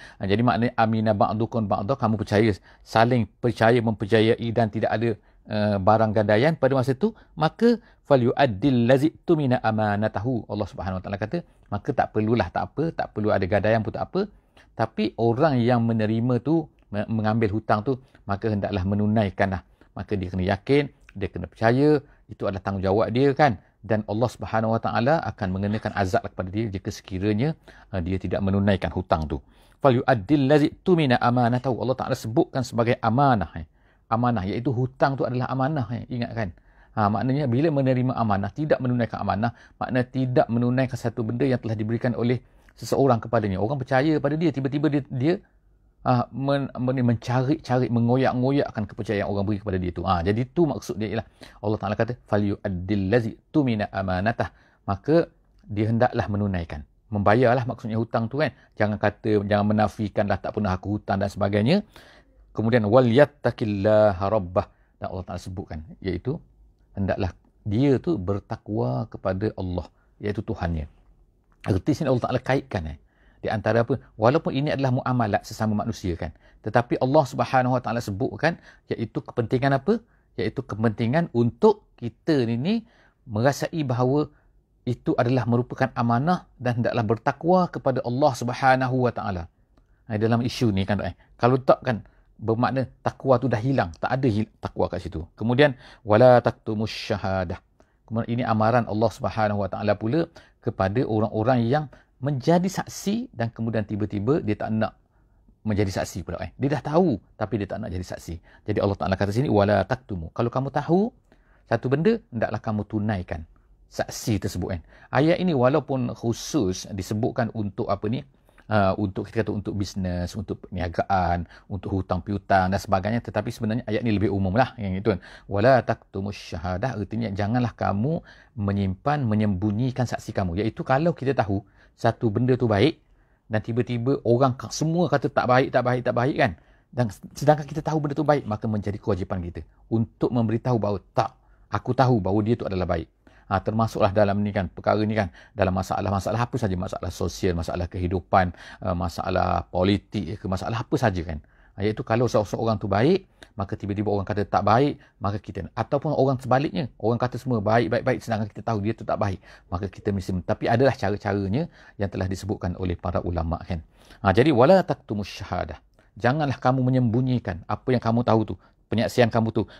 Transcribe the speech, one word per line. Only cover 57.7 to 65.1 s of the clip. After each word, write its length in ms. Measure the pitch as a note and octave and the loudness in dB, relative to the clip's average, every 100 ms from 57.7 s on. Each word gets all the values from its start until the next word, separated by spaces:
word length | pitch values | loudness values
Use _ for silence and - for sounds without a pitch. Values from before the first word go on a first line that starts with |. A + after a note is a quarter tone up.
| - A2 A2 | -6 -6 -4
hutang 320 | A#2 B2 A2+ | -2 -2 -2
tu 80 | C3+ | -2
kan. 100 | C#3+ - _ - | -4 -4 _ -4
Jangan 160 | G#2+ G#2 | -2 0
kata, 480 | G#2 - A2 G#2 | -2 -2 0 0
jangan 220 | G2+ G#2 G#2 G#2+ | 2 2 2 2
menafikanlah, 640 | G#2+ - G#2 - G2+ G2 | 0 0 -4 -2 -2 -2
"Tak 160 | - G#2+ | -4 -4
pernah 160 | G2 | -2
aku 240 | F#2 F#2+ G#2 | -2 -4 -6
hutang," 240 | - G2 | -2 -2
dan 80 | G2 | -2
sebagainya. 560 | G2 G2+ G#2 A2+ G3+ - - - - _ _ _ - | -2 0 2 2 2 -2 -12 -20 -20 _ _ _ -4
Kemudian, 320 | A2+ A#2+ G#2 | 2 2 4
"Wal 240 | B2+ B2 | 6 6
yattaqillaha 1120 | A#2+ D3 _ A#2+ - A2 G2+ G#2 G#2+ G#2+ F2+ | 6 4 _ -4 -2 -2 0 4 6 4 2
rabbah." 420 | G2 A2 F2+ G2 - _ _ - | 0 -2 -2 -4 -4 _ _ -12
Dan 160 | F#2+ | -10